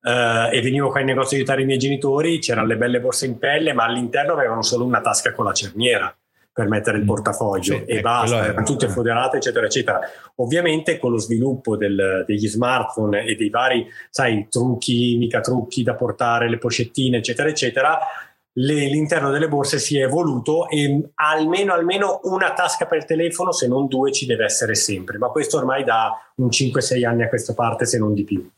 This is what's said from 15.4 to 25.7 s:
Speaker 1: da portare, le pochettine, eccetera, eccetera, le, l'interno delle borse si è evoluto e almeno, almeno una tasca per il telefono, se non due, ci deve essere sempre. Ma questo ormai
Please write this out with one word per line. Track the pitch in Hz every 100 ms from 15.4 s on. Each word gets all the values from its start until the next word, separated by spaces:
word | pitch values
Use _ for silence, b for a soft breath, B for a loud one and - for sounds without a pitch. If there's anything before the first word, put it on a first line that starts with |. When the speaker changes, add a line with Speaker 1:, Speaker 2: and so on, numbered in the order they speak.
| 113 127 110 -
Speaker 1:
da | 117
portare, | - 120 - 120 117 117
le | 117
pochettine, | 123 110 113 - 131 120
eccetera, | 104 117 147
eccetera, | 151 127 127 143 160 B B B B _
le, | - 131 151 139
l'interno | 147 151 165 139
delle | 143 160
borse | 143 139 143
si | - 147
è | 131
evoluto | 151 165 123 113 156 175
e | 151 143 143 147
almeno, | - 151 156 156 185 202
almeno | 175 170 196 196 -
una | 190 185 180
tasca | - 175 - 170
per | 160
il | 151
telefono, | 160 170 165 170
se | - 127
non | 127 139
due, | 131 139
ci | 135 127
deve | 113 107
essere | - 123
sempre. | 110 - 98 95 107
Ma | 123
questo | 156 143 156
ormai | 127